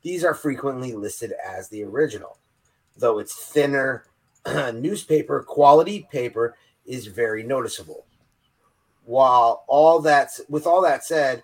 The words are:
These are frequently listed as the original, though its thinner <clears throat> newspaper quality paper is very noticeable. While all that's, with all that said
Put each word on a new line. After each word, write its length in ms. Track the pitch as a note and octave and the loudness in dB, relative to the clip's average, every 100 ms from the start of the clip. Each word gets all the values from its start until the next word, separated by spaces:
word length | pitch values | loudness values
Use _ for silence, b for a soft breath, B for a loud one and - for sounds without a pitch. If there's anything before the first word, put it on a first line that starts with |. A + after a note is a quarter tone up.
These 220 | E3+ F3+ | -8 -4
are 100 | E3+ | -2
frequently 580 | D3+ D3+ B2+ C#3 B2+ B2+ | -2 -6 -6 -6 -8 -10
listed 400 | A2 G#2 - A2 - | -10 -10 -10 -12 -12
as 240 | - F#2+ F#2+ | -12 -14 -14
the 140 | G#2+ | -14
original, 560 | G#2 A2+ D3+ - - - _ _ _ _ _ _ | -8 -2 -2 -4 -18 -20 _ _ _ _ _ _
though 220 | A#2+ G#2+ | -2 -2
its 160 | - | -6
thinner 720 | - - D3 C#3+ C#3 C3 B2 _ _ _ _ | -14 -4 0 0 0 -4 -6 _ _ _ _
<clears throat> 280 | - D3+ C3 | -8 -6 -6
newspaper 720 | A2+ D3+ G3+ - D3+ C#3+ C#3 | -6 -6 -8 0 0 0 -6
quality 640 | - C#3+ C#3+ D3+ F3 G#3 - | -4 4 8 8 6 -6 -10
paper 420 | C#3 B2 A2+ A#2 b b b | -8 -6 -4 -6 b b b
is 240 | - B2+ G#2+ | -14 -12 -12
very 340 | A#2 A2+ G#2+ | -4 -4 -4
noticeable. 640 | A2+ C3+ A2+ - - - _ _ _ _ _ _ _ _ _ _ | -4 -4 -4 -10 -16 -20 _ _ _ _ _ _ _ _ _ _
While 600 | A#2 B2+ C3 B2 A#2 A2+ - | -4 4 6 6 4 0 0
all 320 | C#3+ D#3 E3 | 4 6 6
that's, 420 | D3+ C#3+ C3 - - | 4 2 2 -8 -8
with 160 | D3 | -4
all 160 | E3+ F3+ | 2 2
that 220 | F3 C3+ | 2 0
said 380 | - D#3+ C3+ A#2+ | -2 0 0 -2